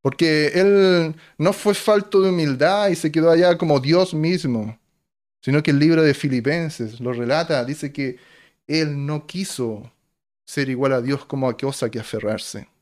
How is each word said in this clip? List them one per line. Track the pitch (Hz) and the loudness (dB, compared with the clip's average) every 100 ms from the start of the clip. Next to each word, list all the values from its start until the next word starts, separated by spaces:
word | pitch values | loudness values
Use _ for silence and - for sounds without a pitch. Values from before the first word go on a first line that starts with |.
Porque | 170 - 165 156 147 | -2 0 2 2 2
él | 180 202 202 190 180 160 160 - - | 2 4 4 4 4 0 -6 -16 -2
no | 160 | 0
fue | - 208 | 0 -2
falto | 196 - 208 208 196 | 0 2 2 4 2
de | 190 | 2
humildad | 180 151 127 156 202 202 | 2 0 2 2 2 0
y | |
se | 170 156 | 0 -2
quedó | 156 160 | 2 4
allá | 165 180 175 | 6 4 2
como | 170 143 | 2 2
Dios | 131 170 185 | 4 2 2
mismo, | 156 156 180 147 117 107 110 _ _ _ _ _ _ | 0 -2 -2 -2 -4 -6 -12 _ _ _ _ _ _
sino | - 147 | -2 0
que | 151 | 2
el | 143 | 4
libro | 151 165 | 4 4
de | 156 | 4
Filipenses | 139 147 127 117 165 160 - 110 117 | 2 -2 -2 -2 -2 -4 -6 -10 -6
lo | 123 | -6
relata, | 120 120 151 170 147 | -4 -2 -2 0 -2
dice | 120 147 143 | -4 -6 -8
que | 143 135 123 _ _ _ _ - | -6 -8 -8 _ _ _ _ -6
él | 156 156 143 143 | -2 -2 -4 -6
no | 151 151 | -6 -8
quiso | 180 190 - 120 104 120 _ _ _ _ _ | -10 -10 -6 -6 -6 -14 _ _ _ _ _
ser | - - 135 | -10 -6 -4
igual | 127 135 | -2 0
a | 131 | 0
Dios | 120 139 | -2 -6
como | - 139 131 | -6 -4 -4
a | 113 | -2
cosa | 135 - 120 | -6 -4 -6
que | 113 | -6
aferrarse. | 110 110 104 107 - - - _ | -8 -6 -4 -6 -8 -14 -16 _